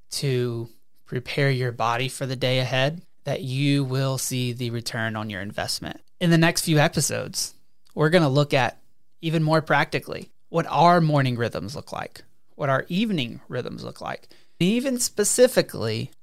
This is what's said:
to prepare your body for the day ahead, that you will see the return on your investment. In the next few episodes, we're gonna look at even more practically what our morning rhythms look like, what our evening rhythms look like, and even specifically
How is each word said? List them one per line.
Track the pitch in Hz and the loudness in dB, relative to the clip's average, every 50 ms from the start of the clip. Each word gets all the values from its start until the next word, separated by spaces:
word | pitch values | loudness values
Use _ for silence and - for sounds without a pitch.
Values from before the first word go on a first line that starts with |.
| - - | -18 -10
to | - - - 139 131 123 123 123 117 117 117 - - - - - - - - | -8 -4 -2 0 0 0 0 -2 -4 -6 -8 -10 -14 -20 -20 -20 -20 -20 -14
prepare | - - 127 123 - - - 143 139 | -8 -8 -8 -8 -6 -2 0 2 2
your | 135 123 127 123 | 2 0 -2 -4
body | 117 120 113 117 117 117 131 143 | -2 0 0 0 2 0 -2 -4
for | - - 143 | -4 -6 -6
the | 127 131 | -6 -4
day | 127 135 127 127 127 | -2 0 0 2 0
ahead, | 127 120 135 131 131 143 165 175 - - - - - | 0 0 0 0 0 0 0 -4 -12 -18 -20 -12 -8
that | 143 139 - | -6 -6 -6
you | - 127 127 135 143 143 143 143 139 | -4 -6 -2 0 2 2 2 2 2
will | 127 131 135 135 135 135 127 | 0 0 -2 0 0 -2 -2
see | - - 135 127 127 123 120 | -4 -4 -2 -2 -2 -2 -4
the | 120 127 117 | -4 -4 -4
return | 113 117 113 - - 120 113 113 107 | -4 -6 -6 -6 -4 -4 -4 -2 -4
on | 110 107 113 | -4 -6 -6
your | 104 92 | -6 -6
investment. | 98 104 110 - 85 - - - - - - - - - - - | -8 -6 -6 -6 -4 -4 -6 -6 -6 -10 -12 -12 -16 -20 -8 -2
In | 180 170 | 2 4
the | 170 165 | 6 6
next | 165 170 170 - | 6 4 2 0
few | - 170 160 151 | 0 2 4 4
episodes, | 143 170 - - 143 - 110 110 104 98 - - - - - - - - - - - - - | 4 4 2 0 -2 -2 -2 -4 -6 -6 -6 -6 -8 -8 -10 -16 -20 -20 -20 -20 -20 -14 -4
we're | 156 151 156 | 0 2 4
gonna | 165 185 160 143 | 4 4 4 4
look | 131 143 147 143 - | 4 2 2 2 2
at | 135 123 113 - - - - - - - - - - | 2 2 0 -2 -6 -18 -20 -20 -20 -20 -20 -20 -8
even | - 165 156 165 156 | -6 -2 0 0 2
more | 151 160 160 | 2 2 2
practically | 151 - 156 139 160 - - 135 - - - 92 92 - - - - - | 2 2 2 2 2 0 -2 -6 -6 -6 -10 -12 -12 -14 -18 -20 -18 -4
what | - 165 165 - | -4 -4 -2 0
our | - 139 156 170 175 180 | 2 4 6 6 6 6
morning | 165 151 147 143 135 131 123 | 6 4 4 4 4 2 2
rhythms | 113 120 110 - - - 101 147 | 0 -2 -2 -2 -4 -6 -6 -10
look | - - - | -10 -12 -10
like, | - - - - - - - - - - - - - | -8 -8 -8 -10 -14 -18 -20 -20 -20 -20 -20 -20 -10
what | - 147 135 | -6 -2 0
our | 135 131 - - | 0 0 0 -2
evening | 175 180 226 226 208 160 123 117 117 - - - | -2 -2 0 0 0 -2 -2 -4 -6 -12 -14 -8
rhythms | - 127 117 55 - - 120 | -8 -6 -6 -6 -10 -10 -12
look | 58 - - | -12 -12 -12
like, | - - 62 - - - - - - - - - | -10 -10 -10 -10 -12 -18 -20 -20 -20 -20 -4 0
and | 165 180 | 2 2
even | 220 240 254 285 254 240 | 2 2 0 0 -2 -2
specifically | - - - - 208 - - - 247 247 - 196 165 - - - 104 113 110 113 120 131 - - | -2 -4 0 0 0 0 6 6 6 6 6 2 0 0 -2 -4 -2 -2 -2 -2 -4 -8 -10 -18